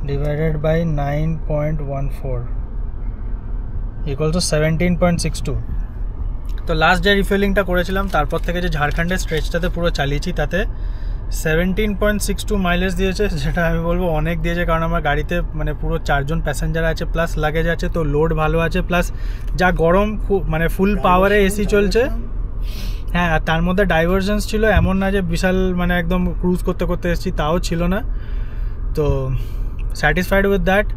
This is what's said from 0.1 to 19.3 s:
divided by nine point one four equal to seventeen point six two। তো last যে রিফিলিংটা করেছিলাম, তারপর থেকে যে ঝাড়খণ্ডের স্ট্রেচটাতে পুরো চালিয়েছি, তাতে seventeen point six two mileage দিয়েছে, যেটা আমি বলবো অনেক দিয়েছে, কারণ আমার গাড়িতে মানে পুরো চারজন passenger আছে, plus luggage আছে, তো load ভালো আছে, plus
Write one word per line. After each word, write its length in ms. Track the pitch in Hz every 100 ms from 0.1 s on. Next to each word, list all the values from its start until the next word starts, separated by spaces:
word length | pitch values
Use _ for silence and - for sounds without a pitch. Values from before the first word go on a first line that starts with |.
divided 440 | 143 147 147 156 156 156
by 100 | 160 165 147
nine 300 | 143 147 160 156 -
point 300 | 151 151 156 139 139
one 100 | 135 -
four 220 | 139 123 117 - - - - - - - - - - - - - - - -
equal 200 | 135 156 170
to 40 | -
seventeen 420 | 151 156 160 180 170
point 160 | 175 170
six 100 | 160 - -
two। 120 | 120 - - - - - - - - - - -
তো 60 | 160
last 180 | 160 180 185
যে 60 | 202
রিফিলিংটা 420 | 190 202 202 175 151
করেছিলাম, 340 | 175 175 190 196 160
তারপর 220 | 143 165 -
থেকে 120 | 175
যে 60 | 180 156
ঝাড়খণ্ডের 440 | 147 156 170 185
স্ট্রেচটাতে 440 | - 160 - 175 170
পুরো 140 | 170 170 -
চালিয়েছি, 320 | 139 147 185 170
তাতে 180 | 147 175 214 - - - - - - -
seventeen 480 | 165 156 185 185 214 190
point 200 | 208 208 -
six 160 | 185 -
two 60 | 202 185
mileage 260 | 175 190 180
দিয়েছে, 240 | 190 185 202 165
যেটা 200 | 147 175 165
আমি 100 | 165 165
বলবো 180 | 175 180 156
অনেক 160 | 156 170
দিয়েছে, 180 | 165 170 170
কারণ 140 | 165 165
আমার 140 | 170 151
গাড়িতে 280 | 147 143 175 160 151
মানে 140 | 151 151
পুরো 160 | 160 160 -
চারজন 300 | 143 139 165 151
passenger 380 | 139 160 160 165
আছে, 120 | 156 170
plus 180 | 160 165 160
luggage 220 | 151 156 165
আছে, 120 | 165 170
তো 60 | 170 151
load 160 | 143 165 156
ভালো 160 | 156 165 165
আছে, 140 | - -
plus 180 | 175 175 - -